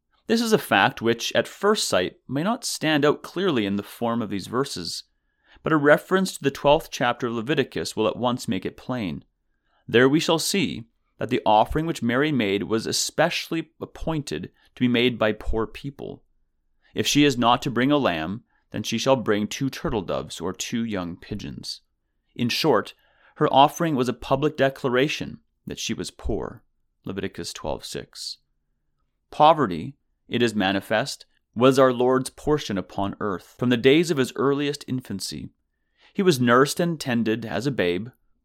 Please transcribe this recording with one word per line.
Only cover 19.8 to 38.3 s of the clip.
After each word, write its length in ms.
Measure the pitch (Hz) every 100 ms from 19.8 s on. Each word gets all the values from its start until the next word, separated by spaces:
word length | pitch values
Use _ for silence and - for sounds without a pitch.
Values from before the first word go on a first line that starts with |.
| 170 113
doves 380 | 80 67 73 -
or 120 | 85
two 320 | 92 - 120
young 320 | 117 101 87 90
pigeons. 680 | - 104 73 62 - - _ _ _ _ _
In 140 | - 117
short, 460 | - 160 107 - - _ _ _ -
her 160 | 151
offering 420 | 135 147 - 165
was 140 | 131 123
a 60 |
public 420 | 113 - 135 147 -
declaration 840 | 135 135 131 123 151 - 71 - _ _ -
that 120 | -
she 140 | -
was 180 | 80 -
poor. 520 | - - 95 62 - _ _ _ _
Leviticus 480 | - 98 95 - 87
twelve 320 | - 78 62
six. 540 | - 69 - - - - _ _ _ _ _ _ _ _ _
Poverty, 680 | - 151 165 113 82 123 - _ _ -
it 140 | 120
is 120 | 120
manifest, 720 | 107 95 98 - 110 139 - _ _ _
was 240 | 107 127 131
our 140 | 131
Lord's 380 | 123 123 131 127
portion 480 | - 143 151 - 98
upon 380 | - - 98 -
earth 340 | 107 90 - -
from 100 | 123
the 80 | 120
days 340 | 127 156 170
of 60 | 147
his 160 | 120 -
earliest 480 | 131 139 143 143 -
infancy. 600 | 131 - 98 - 76 - _ _ _ _ _ _
He 80 | -
was 180 | 185 127
nursed 400 | 120 120 147 -
and 180 | 170 156
tended 460 | 139 120 110 110
as 220 | 113 104 139
a 40 |
babe 380 | 107 90 90 120 - _